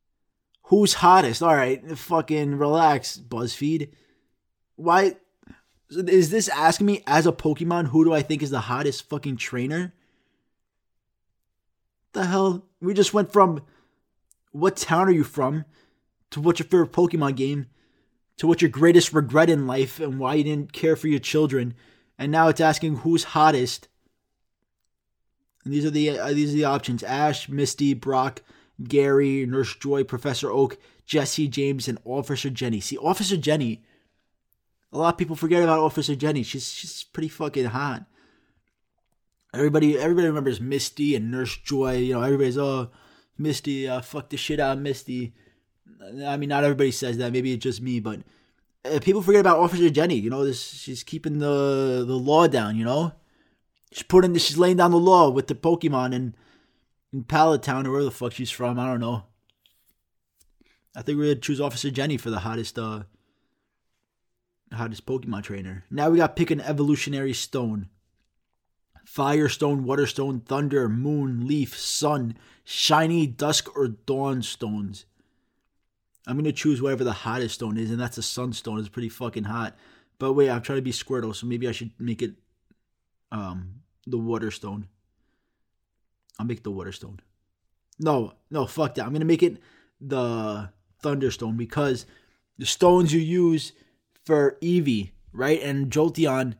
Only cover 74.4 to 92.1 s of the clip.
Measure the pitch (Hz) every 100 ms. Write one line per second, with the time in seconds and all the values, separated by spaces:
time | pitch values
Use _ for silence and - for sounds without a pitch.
74.4 | 110 - 113 107 98 98 - _ _ _
75.4 | _ _ _ _ _ _ _ _ - 131
76.4 | 151 - 151 131 135 131 123 104 117 123
77.4 | 117 - 113 110 110 117 123 117 - -
78.4 | 127 113 120 110 104 - 113 - 120 113
79.4 | 104 117 113 - _ _ _ - 135 139
80.4 | 139 120 - 135 127 120 - 131 113 101
81.4 | 120 117 120 107 117 - 120 113 117 -
82.4 | _ _ _ _ _ _ _ _ _ 110
83.4 | 98 92 90 110 _ _ - 123 113 113
84.4 | 110 - 101 104 95 _ _ _ _ _
85.4 | _ _ _ _ _ _ _ _ _ -
86.4 | 117 113 107 95 92 95 107 98 _ _
87.4 | _ _ _ _ _ - 156 139 107 -
88.4 | _ 151 - - 143 - 110 151 160 160
89.4 | 170 - _ _ _ _ 135 135 123 113
90.4 | 107 104 98 - _ _ 151 139 127 -
91.4 | 113 117 117 147 143 123 -